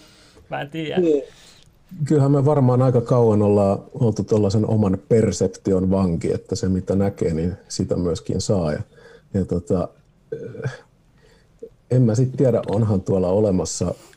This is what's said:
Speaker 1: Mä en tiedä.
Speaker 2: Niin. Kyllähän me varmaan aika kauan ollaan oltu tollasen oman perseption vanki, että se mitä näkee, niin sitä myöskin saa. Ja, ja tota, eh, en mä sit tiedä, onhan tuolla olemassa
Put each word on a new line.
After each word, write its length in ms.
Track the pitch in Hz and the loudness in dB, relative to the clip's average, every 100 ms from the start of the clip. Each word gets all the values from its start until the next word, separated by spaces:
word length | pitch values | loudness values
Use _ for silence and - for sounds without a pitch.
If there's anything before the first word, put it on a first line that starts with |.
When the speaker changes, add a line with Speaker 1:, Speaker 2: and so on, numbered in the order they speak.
| - _ - - - | -20 _ -20 -20 -12
Speaker 1:
Mä 120 | 143 | -10
en 80 | 143 | -10
tiedä. 320 | 160 156 180 | -8 -6 -2
Speaker 2:
Niin. 220 | 170 147 131 - - - _ _ _ 185 | 0 0 -2 -16 -20 -20 _ _ _ -8
Kyllähän 280 | 147 151 139 | 0 2 4
me 140 | 143 135 | 4 2
varmaan 360 | 147 127 123 | 4 4 4
aika 200 | 131 123 | 2 2
kauan 400 | 113 123 117 104 | 2 2 4 4
ollaan 380 | 104 104 98 101 - | 4 4 2 0 -4
oltu 300 | - 117 104 | -2 0 0
tollasen 460 | 98 110 104 110 107 | 0 0 2 0 0
oman 280 | 110 101 95 - | 2 0 0 0
perseption 840 | 113 104 95 95 - - 92 95 | 2 2 2 -2 -2 -2 0 2
vanki, 420 | 95 92 82 87 | 2 2 0 -2
että 220 | 113 - 95 | -4 -6 -6
se 140 | 92 | -2
mitä 260 | 92 90 95 | -2 -2 0
näkee, 380 | 101 - - | 0 -2 -2
niin 200 | 80 85 90 - | -2 -4 -6 -8
sitä 280 | - 92 92 | -6 -4 -2
myöskin 460 | 87 80 - - | -4 -4 -6 -6
saa. 300 | - 104 82 | -2 -2 -2
Ja, 100 | 76 - - - - _ | -4 -8 -18 -20 -20 _
ja 120 | 101 87 | -4 -4
tota, 440 | 87 - 95 85 - _ _ - | -4 -2 -4 -4 -10 _ _ -14
eh, 400 | - - - - - - _ _ _ _ _ _ _ - _ - | -12 -12 -10 -10 -12 -20 _ _ _ _ _ _ _ -20 _ -2
en 100 | 127 | 2
mä 140 | 123 107 | 2 2
sit 160 | 131 131 | 0 0
tiedä, 240 | 135 113 - | 0 0 0
onhan 340 | 98 110 101 | -2 0 0
tuolla 280 | - 95 90 | 0 0 0
olemassa 640 | 95 107 92 82 - 90 - - | 0 0 0 -2 -4 -6 -6 -12